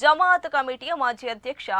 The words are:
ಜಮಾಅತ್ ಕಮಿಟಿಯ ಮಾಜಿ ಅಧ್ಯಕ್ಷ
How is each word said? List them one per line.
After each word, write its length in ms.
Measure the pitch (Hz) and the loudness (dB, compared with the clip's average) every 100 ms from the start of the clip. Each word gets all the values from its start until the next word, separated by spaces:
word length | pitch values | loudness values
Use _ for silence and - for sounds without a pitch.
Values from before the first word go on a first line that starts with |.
ಜಮಾಅತ್ 480 | 294 311 359 359 330 285 | 2 4 4 2 0 -4
ಕಮಿಟಿಯ 380 | 262 254 277 339 | -4 -6 -8 -4
ಮಾಜಿ 240 | 254 220 247 214 | -2 -4 -8 -8
ಅಧ್ಯಕ್ಷ 340 | 247 - - 196 | -10 -10 -4 -2